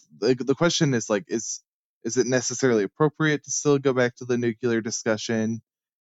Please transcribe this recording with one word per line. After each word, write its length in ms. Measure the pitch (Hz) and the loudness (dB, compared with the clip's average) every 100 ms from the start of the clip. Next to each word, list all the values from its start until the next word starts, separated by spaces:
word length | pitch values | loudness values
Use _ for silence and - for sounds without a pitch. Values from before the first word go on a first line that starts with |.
| _ 76 | _ -4
the, 160 | 113 | 0
the 200 | 127 127 | 0 0
question 380 | 135 170 - 156 | 0 0 2 0
is, 160 | 120 - | 0 0
like, 160 | 104 87 | -2 -2
is, 340 | 113 - - _ _ _ _ | -6 -6 -12 _ _ _ _
is 160 | 117 123 | -6 -2
it 80 | 117 | 0
necessarily 560 | 127 - 120 131 113 | 0 -2 -2 2 2
appropriate 600 | 98 - 151 - 156 147 | 0 0 -2 0 -2 -2
to 60 | - | -4
still 280 | - 147 143 | -2 2 2
go 160 | 139 | 2
back 220 | 127 120 - | 2 0 -2
to 100 | 123 | -2
the 100 | 123 | 0
nuclear 460 | 120 110 123 113 | 0 -2 0 0
discussion? 800 | 110 - 117 107 - 113 110 113 _ _ _ _ | -2 -6 -2 -2 0 -2 -2 -4 _ _ _ _